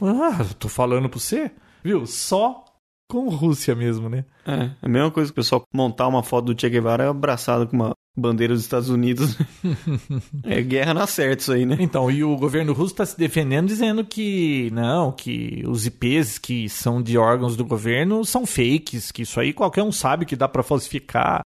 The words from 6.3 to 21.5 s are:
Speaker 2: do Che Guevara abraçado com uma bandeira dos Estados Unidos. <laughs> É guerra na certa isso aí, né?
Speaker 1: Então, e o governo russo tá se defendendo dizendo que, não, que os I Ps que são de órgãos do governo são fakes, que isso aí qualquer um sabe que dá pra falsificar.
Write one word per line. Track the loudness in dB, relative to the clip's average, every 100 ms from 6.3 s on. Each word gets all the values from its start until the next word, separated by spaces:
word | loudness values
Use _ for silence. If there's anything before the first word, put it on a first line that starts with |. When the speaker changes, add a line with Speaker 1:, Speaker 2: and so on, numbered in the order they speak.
| 0 0
Speaker 2:
do | 0
Che | 2
Guevara | 2 2 2 0
abraçado | 0 0 -2 0 0 2
com | 0
uma | 0 -2 _ -4
bandeira | 0 2 2
dos | 2
Estados | 0 -2 0
Unidos. | 2 2 2 0 0 -4 -4
<laughs> | -4 -4 -2 -4 -4 -8 -8 -8
É | -4 -2
guerra | 0 0 0
na | 0 0
certa | 0 0 0
isso | 0
aí, | 2 2
né? | 2
Speaker 1:
Então, | 0 2 2
e | 2
o | 2 0
governo | 0 0 0
russo | 0 0
tá | -2
se | -4 0
defendendo | 0 0 0 2 2
dizendo | 2 0 0
que, | -2 -4 -2 0 2 0 -2
não, | 0 0 2 0
que | -2 -6 -6 -6 -6 -4
os | -2 -2
I |
Ps | -2 2 2 0 -4
que | -6 -4 -4
são | -4 -2 0
de | 2 4
órgãos | 4 4 2 -2
do |
governo | -2 -2 0 0 2 0
são | 0 -2 -2
fakes, | 0 2 2 -2 -10 -10
que | -8
isso | -6 -2
aí | -2
qualquer | 0 0 2
um | 0
sabe | 0 0 0
que | 0 0
dá | 0
pra | 0
falsificar. | 0 0 -2 -8 -4 0 2 0 -4